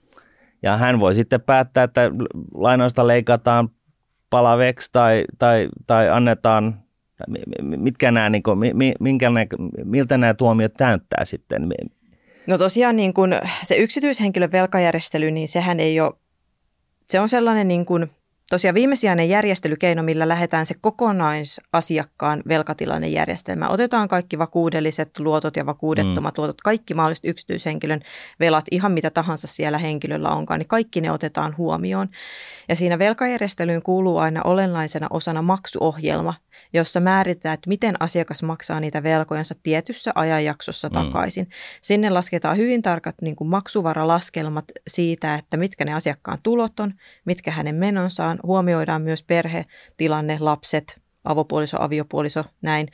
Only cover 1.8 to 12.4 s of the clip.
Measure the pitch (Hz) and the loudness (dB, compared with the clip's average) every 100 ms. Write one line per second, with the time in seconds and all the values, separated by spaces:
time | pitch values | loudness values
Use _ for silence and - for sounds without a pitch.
1.8 | 123 127 117 90 - 82 - - 113 127 | 2 2 0 0 -6 -8 -12 -2 2 4
2.8 | 123 123 120 120 113 117 123 120 117 - | 2 4 4 4 4 2 4 2 2 -4
3.8 | _ _ _ _ _ 123 120 120 127 127 | _ _ _ _ _ 4 6 6 2 0
4.8 | - 123 117 113 - - 120 113 82 - | 0 4 6 4 2 2 4 4 2 -4
5.8 | - 113 98 113 120 110 117 110 110 104 | 2 4 6 4 4 4 4 4 2 -4
6.8 | _ _ _ - - - - - 71 73 | _ _ _ -16 -10 -10 -8 -8 -6 -2
7.8 | 123 120 127 117 107 104 110 98 120 127 | -2 2 4 4 4 2 2 2 2 2
8.8 | 131 - 131 131 123 117 107 - 90 - | 2 2 0 2 4 2 0 -4 -8 -8
9.8 | 95 127 131 131 117 110 120 113 110 - | -2 0 2 4 4 4 4 4 2 2
10.8 | 127 98 - - - - - - 85 - | 2 2 0 -2 -2 -6 -6 -4 -2 -4
11.8 | - - _ _ _ _ | -8 -16 _ _ _ _